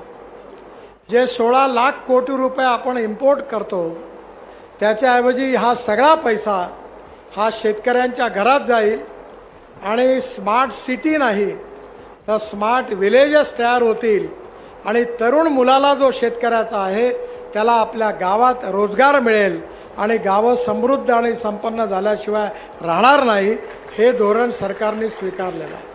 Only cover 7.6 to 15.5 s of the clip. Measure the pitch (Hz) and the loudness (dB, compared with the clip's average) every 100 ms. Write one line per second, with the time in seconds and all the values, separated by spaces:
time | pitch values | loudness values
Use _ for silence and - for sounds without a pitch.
7.6 | 214 208 247 247 247 247 240 196 214 277 | -2 -2 0 0 0 0 -2 2 2 2
8.6 | 220 233 208 247 - - - - - - | 2 2 2 0 -6 -18 -20 -20 -20 -20
9.6 | - - 190 233 254 262 254 - 190 226 | -20 -10 -4 2 2 2 -2 -6 0 0
10.6 | 262 - - 254 311 311 254 202 196 160 | 0 -2 -6 -4 0 0 0 0 -2 -6
11.6 | - - - - - - - 214 214 202 | -14 -18 -20 -20 -20 -12 -4 -4 -4 -4
12.6 | 214 247 - 196 196 240 285 302 277 - | 0 0 -2 -2 2 4 6 4 2 0
13.6 | 233 247 233 220 226 202 - - - - | 0 2 2 0 0 0 -2 -10 -20 -20
14.6 | - - 190 233 233 - 226 294 330 | -20 -12 -4 -2 -2 0 2 2 2